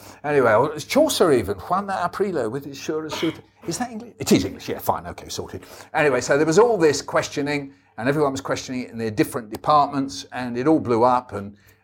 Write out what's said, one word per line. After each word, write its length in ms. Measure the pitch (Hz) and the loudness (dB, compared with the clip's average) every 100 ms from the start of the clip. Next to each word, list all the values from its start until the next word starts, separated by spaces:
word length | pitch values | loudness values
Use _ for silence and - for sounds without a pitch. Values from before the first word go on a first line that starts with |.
| - - | -20 -10
Anyway, 240 | 147 147 120 | 0 4 6
well, 240 | 107 151 | 6 4
it's 140 | 151 - | -2 0
Chaucer 460 | 262 302 - 175 | 2 4 4 4
even. 240 | 127 92 98 | 4 2 -4
"Juan 260 | - 180 202 | -4 -2 -2
de 80 | |
Aprilo 560 | 185 175 - 202 165 110 | -4 -4 -2 -2 -2 -2
with 160 | 135 143 | -4 -10
his 140 | 139 | -10
surest 380 | - 156 156 - | -6 -6 -6 -4
suit." 180 | 165 - - _ - | -4 -6 -12 _ -8
Is 100 | 170 | -6
that 140 | 240 | -6
English? 220 | 220 240 - | -10 -14 -6
It 140 | 135 | 2
is 120 | 170 | 2
English. 240 | 92 85 - | 2 -6 -10
Yeah, 120 | 90 | -6
fine. 260 | - 80 85 | -4 -4 -6
Okay, 240 | - 78 | -14 -12
sorted. 320 | - - - - - - | -12 -10 -14 -16 -20 -6
Anyway, 260 | 156 151 123 | 0 2 2
so 140 | 123 143 | 2 2
there 120 | 156 | 4
was 100 | 165 | 4
all 220 | 240 214 | 4 6
this 200 | 160 139 | 4 2
questioning, 720 | - 165 - - 143 147 139 - _ - | -2 -4 -4 -4 -4 -4 -6 -14 _ -6
and 100 | 120 | -2
everyone 220 | 151 143 | 0 0
was 100 | 135 | -2
questioning 400 | - 131 - 127 | -4 -6 -6 -8
it 80 | 120 | -8
in 80 | 113 | -6
their 140 | 113 | -2
different 400 | 104 156 127 107 | 0 -2 -4 -10
departments, 720 | 113 - 151 139 139 135 - - | -6 2 2 2 -2 -6 -8 -12
and 260 | 127 123 120 | -10 -6 -2
it 80 | 135 | 2
all 140 | 156 | 2
blew 240 | 113 117 | 2 4
up, 280 | 123 123 - | 4 4 0
and, 220 | 104 101 - _ _ | -8 -10 -14 _ _